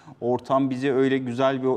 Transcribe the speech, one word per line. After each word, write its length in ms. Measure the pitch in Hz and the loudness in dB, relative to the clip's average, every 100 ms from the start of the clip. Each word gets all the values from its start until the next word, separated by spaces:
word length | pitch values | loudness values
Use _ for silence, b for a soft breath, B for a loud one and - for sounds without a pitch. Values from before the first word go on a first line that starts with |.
| B B | B B
ortam 480 | 117 123 - 135 135 | -2 -2 0 0 0
bizi 240 | 127 139 | -2 0
öyle 240 | 131 135 135 | 2 2 2
güzel 460 | 123 120 135 131 | -2 0 0 0
bir 60 | 131 | -2